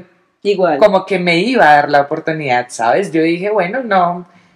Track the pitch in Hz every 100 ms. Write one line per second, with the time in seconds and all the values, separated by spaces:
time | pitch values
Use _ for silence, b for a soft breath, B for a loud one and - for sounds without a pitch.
0 | - _ _ _ 202 190 175 143 202 190
1 | 185 190 180 170 220 247 156 147 147 143
2 | 139 156 160 156 143 123 123 - 117 151
3 | 190 160 160 175 202 214 175 254 240 190
4 | 175 175 175 b b